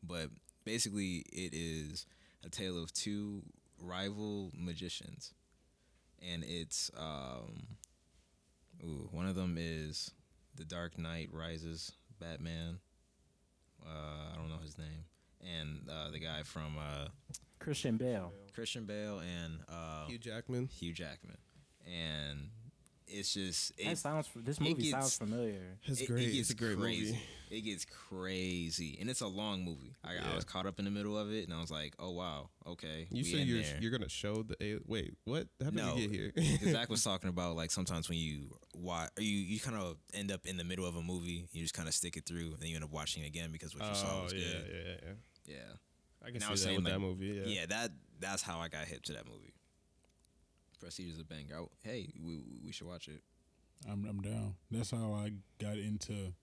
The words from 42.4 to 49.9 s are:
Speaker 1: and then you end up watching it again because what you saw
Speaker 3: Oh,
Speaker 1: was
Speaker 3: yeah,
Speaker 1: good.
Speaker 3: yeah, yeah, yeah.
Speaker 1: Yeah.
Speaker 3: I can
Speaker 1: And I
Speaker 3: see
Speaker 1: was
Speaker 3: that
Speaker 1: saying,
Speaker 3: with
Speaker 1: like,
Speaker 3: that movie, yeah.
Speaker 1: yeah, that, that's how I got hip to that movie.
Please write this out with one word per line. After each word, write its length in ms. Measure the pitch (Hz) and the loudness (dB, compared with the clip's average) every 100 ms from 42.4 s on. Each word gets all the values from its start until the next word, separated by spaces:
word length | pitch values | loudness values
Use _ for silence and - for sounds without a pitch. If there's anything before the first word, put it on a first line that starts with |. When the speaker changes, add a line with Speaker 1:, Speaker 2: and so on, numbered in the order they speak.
| 82 | -2
Speaker 1:
and 60 | 76 | -4
then 100 | 80 | -2
you 60 | 80 | -2
end 80 | 76 | -2
up 60 | |
watching 320 | 78 76 - | -2 0 -2
it 40 | 73 | -2
again 240 | 76 82 | -4 -4
because 240 | 78 78 73 | -4 -6 -4
what 120 | 107 | 0
you 60 | |
saw 280 | 101 98 95 | 2 2 2
Speaker 3:
Oh, 20 | |
Speaker 1:
was 100 | 90 | 0
Speaker 3:
yeah, 60 | 95 | 0
Speaker 1:
good. 280 | 90 90 92 | 0 0 -2
Speaker 3:
yeah, 60 | 87 | -6
yeah, 160 | 85 87 | -6 -6
yeah. 100 | - 101 - - - | -8 -10 -12 -20 -14
Speaker 1:
Yeah. 280 | 71 53 - _ _ _ _ | -12 -12 -14 _ _ _ _
Speaker 3:
I 40 | 123 | -8
can 80 | 120 | -2
Speaker 1:
And 80 | 104 | 2
I 20 | |
Speaker 3:
see 40 | |
Speaker 1:
was 100 | 101 | 4
Speaker 3:
that 40 | 92 | 6
Speaker 1:
saying, 80 | 95 | 6
Speaker 3:
with 80 | 90 | 6
Speaker 1:
like, 80 | |
Speaker 3:
that 60 | 95 | 4
movie, 260 | 95 92 95 | 4 2 0
yeah. 180 | 101 98 | 0 2
Speaker 1:
yeah, 200 | 101 82 | 2 2
that, 240 | 104 117 73 - - | 2 0 -2 -16 -6
that's 220 | 92 98 | -2 0
how 180 | - 85 | 0 0
I 80 | 82 | -2
got 160 | 78 78 | -2 -4
hip 160 | 76 | -4
to 100 | - | -4
that 140 | 69 - | -6 -8
movie. 260 | 52 50 - _ _ _ | -12 -16 -20 _ _ _